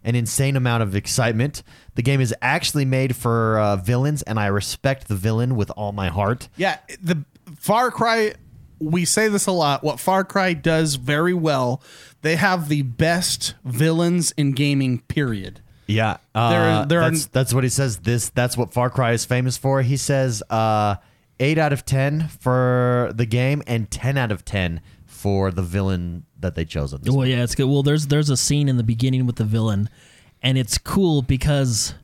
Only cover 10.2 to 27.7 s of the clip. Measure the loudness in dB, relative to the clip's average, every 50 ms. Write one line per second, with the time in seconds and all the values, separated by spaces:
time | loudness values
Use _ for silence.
10.2 | 0 0 -2 0 0 0 -2 0 0 2 2 2 2 0 -2 -4 -2 -2 0 2
11.2 | 2 0 0 0 0 0 0 0 0 0 -2 -4 _ -18 -20 -20 -20 -20 -20 _
12.2 | -2 -2 0 2 2 2 2 0 0 0 0 0 0 -4 -2 0 2 2 2 0
13.2 | 0 -2 -4 -4 -6 -8 -8 -8 -10 -6 -2 0 2 2 2 2 2 2 2 2
14.2 | 0 -2 -2 0 0 0 2 0 0 2 2 2 2 0 -2 -2 _ _ -2 -2
15.2 | -2 -2 -2 -6 -8 -12 -14 -16 -20 -20 -20 _ _ 0 0 2 2 0 -2 -6
16.2 | _ _ _ 0 2 4 4 4 4 4 2 2 2 2 2 4 4 2 2 0
17.2 | -4 -2 0 0 0 2 2 2 2 2 0 0 0 0 -2 -2 -2 0 0 0
18.2 | -2 -2 _ 0 0 0 0 -2 -4 -2 0 0 0 0 0 0 2 2 2 0
19.2 | 0 0 0 0 0 -2 -4 -2 0 0 2 2 2 0 0 -2 0 0 2 2
20.2 | 2 0 -2 -4 -4 _ -2 0 2 2 2 2 2 0 -2 -4 _ _ _ _
21.2 | _ _ _ -2 0 2 2 2 2 2 0 -2 -2 -2 0 0 2 0 0 -2
22.2 | -4 -6 -8 -4 0 2 2 2 2 2 2 2 2 2 2 2 0 -2 -2 -2
23.2 | -2 0 0 0 2 0 0 -2 -2 -4 -4 -4 -2 -4 -8 -4 -4 -2 0 0
24.2 | -2 -2 -4 -6 -6 -6 -4 -2 -2 -2 -4 -6 -10 -16 -20 -20 -20 -20 -20 -6
25.2 | -2 0 0 2 0 0 0 -2 -4 -2 -2 -2 0 0 -2 -2 -4 -6 -8 -10
26.2 | -14 _ _ -6 -6 -6 -4 -4 -6 -4 -4 -6 -6 -6 -8 -6 -2 0 0 2
27.2 | 2 0 0 0 -2 -2 0 0 0 2